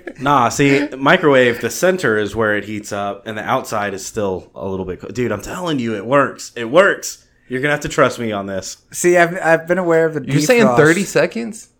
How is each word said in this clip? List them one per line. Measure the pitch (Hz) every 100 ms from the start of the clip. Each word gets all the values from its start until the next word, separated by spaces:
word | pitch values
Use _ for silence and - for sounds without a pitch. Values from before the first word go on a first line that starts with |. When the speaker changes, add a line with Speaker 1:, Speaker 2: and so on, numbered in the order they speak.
| -
Speaker 1:
<laughs> | -
Speaker 2:
Nah, | 135 143 117
see, | - 139 139 147
microwave, | 131 139 180 156 131 123 117
the | 113
center | - 180 185 127 107
is | 104 110
where | 110 104
it | 98
heats | 107 -
up, | 101 101 101 113
and | 107
the |
outside | 90 127 - 110 101 95
is | -
still | 113 101 90 -
a | - 98
little | 95 90
bit | 87
co-, | -
dude, | 101 120
I'm | 104
telling | - 180 180 147
you, | 117 107
it | 107
works. | 139 127 - - 120
It | 117
works. | 151 196 139 - - _ _ -
You're | 127
gonna | 147
have | 147
to | 151
trust | 156 127 120
me | 113
on | 104 98
this. | 95 - - _
Speaker 3:
See, | - 175 175
I've, | 170 180
I've | 160 160 165
been | 180
aware | 175 165 160
of |
the | 151
Speaker 1:
You're | 127 143
saying | 151 240
Speaker 3:
defrost. | 214 123
Speaker 1:
thirty | 151 175 196
seconds? | 151 175 113 113 101 -